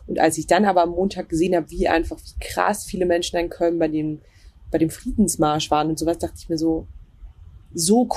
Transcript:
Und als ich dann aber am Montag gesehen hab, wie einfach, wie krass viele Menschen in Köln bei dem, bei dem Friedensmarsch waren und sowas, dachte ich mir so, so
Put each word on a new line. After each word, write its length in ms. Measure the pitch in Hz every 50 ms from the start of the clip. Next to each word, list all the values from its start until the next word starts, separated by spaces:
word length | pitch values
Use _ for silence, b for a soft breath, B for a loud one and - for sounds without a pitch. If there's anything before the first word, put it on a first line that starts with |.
| B
Und 140 | - - -
als 180 | - 160 156
ich 100 | 160 156
dann 180 | - 170 185 208
aber 160 | 196 185 180 170
am 60 | 175
Montag 400 | 175 175 190 190 190 185 175 -
gesehen 260 | 170 160 175 175 185
hab, 160 | 170 151 -
wie 160 | - - 180
einfach, 300 | 165 165 165 165 - 160
wie 280 | - - - - - -
krass 380 | - - 180 180 190 208 208 -
viele 220 | - - 180 185
Menschen 340 | 175 170 175 170 - - 175
in 80 | 170 170
Köln 300 | - - 175 170 170 165
bei 80 | 160
dem, 320 | 156 156 156 151 156 151 151 b b b b b b b b - -
bei 100 | - 151
dem 100 | 160 156
Friedensmarsch 840 | - - - 254 - 233 202 175 - - 156 151 151 156 - -
waren 160 | 156 151 151
und 100 | 160 160
sowas, 200 | - 160 160 170
dachte 180 | 165 175 170 -
ich 120 | - - -
mir 80 | 165
so, 300 | 156 160 165 160 160 - - - - - _ - - - - - - - - - - - - -
so 360 | 175 160 190 214 247 247 247 -